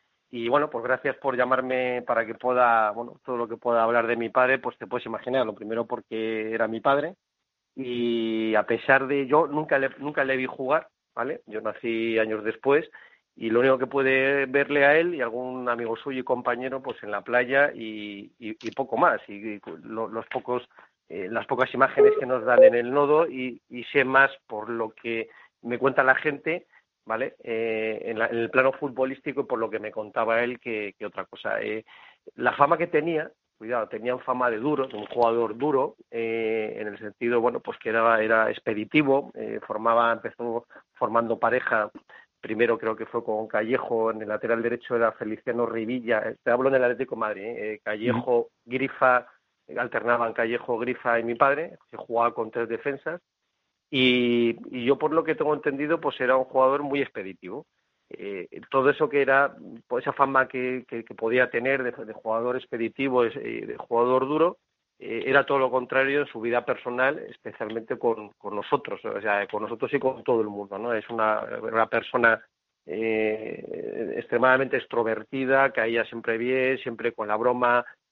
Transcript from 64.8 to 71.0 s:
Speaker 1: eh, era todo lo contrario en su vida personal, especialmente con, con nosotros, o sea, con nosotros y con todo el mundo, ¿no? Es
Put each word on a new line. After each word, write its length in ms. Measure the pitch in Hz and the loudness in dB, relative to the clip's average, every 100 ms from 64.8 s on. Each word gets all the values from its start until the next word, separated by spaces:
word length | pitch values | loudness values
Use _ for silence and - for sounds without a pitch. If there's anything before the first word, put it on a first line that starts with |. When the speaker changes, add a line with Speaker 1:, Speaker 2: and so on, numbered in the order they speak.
| _ _ | _ _
Speaker 1:
eh, 240 | 113 113 135 | -10 -6 2
era 200 | 139 135 | 2 4
todo 140 | 139 | 2
lo 100 | 131 | 2
contrario 520 | 127 120 131 135 143 | 0 -2 0 0 0
en 60 | 139 | -2
su 120 | 117 | -4
vida 240 | 117 120 | -2 -2
personal, 560 | 117 120 123 123 131 156 107 | -2 -4 -4 0 0 0 -8
especialmente 680 | - 110 - 107 113 113 120 | -14 -14 -10 -8 -8 -6 -2
con, 320 | 120 110 104 _ | -2 -2 -6 _
con 180 | 101 101 | -10 -8
nosotros, 480 | - 139 - 98 | -2 -2 -2 -10
o 160 | 110 107 | -8 -6
sea, 260 | 107 101 101 | 0 0 0
con 160 | 104 | -4
nosotros 300 | 107 117 120 | -6 -6 -4
y 60 | 139 | -2
con 240 | 131 127 | -2 -2
todo 160 | 117 117 | 0 0
el 80 | 107 | 0
mundo, 300 | 101 101 98 | -4 -10 -8
¿no? 160 | 117 | -4
Es 160 | 113 | -4